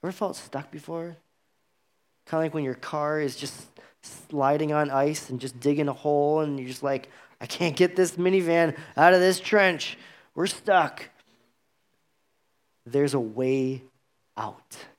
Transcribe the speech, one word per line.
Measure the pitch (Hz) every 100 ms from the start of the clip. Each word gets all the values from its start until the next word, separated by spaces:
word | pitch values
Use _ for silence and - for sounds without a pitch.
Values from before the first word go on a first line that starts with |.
Ever | 170
felt | 190 202 -
stuck | - 139 147
before? | 156 147 165 170 160 _ _ _ _ _ _ _ _ _ _ _
Kinda | 160
like | 160 156
when |
your | 139
car | 127 - 151 147 156
is | 143 123
just | 143 - - - - _
sliding | - - - 147 135 151 156
on | 151 147
ice | 135 143 151 -
and | 127
just | 131 123
digging | 139 143 147
a |
hole | 135 151 147 147 156
and | 151 139
you're | 127
just | 127
like, | 143 135 - - - _
"I | -
can't | - 175 143
get | 180 180
this | 180
minivan | 175 180 190 170 170 165 151 - -
out | 160
of | 185
this | 185 185
trench. | - 214 190 165 - - - - _
We're | - 185
stuck." | - - 190 151 - - _ _ _ _ _ _ _ _ _ _ _ _ _ _ _ _ _ -
There's | 135 143
a | 139
way | 113 110 131 135 131 131 - _ _ _ _ -
out. | 107 - _ - -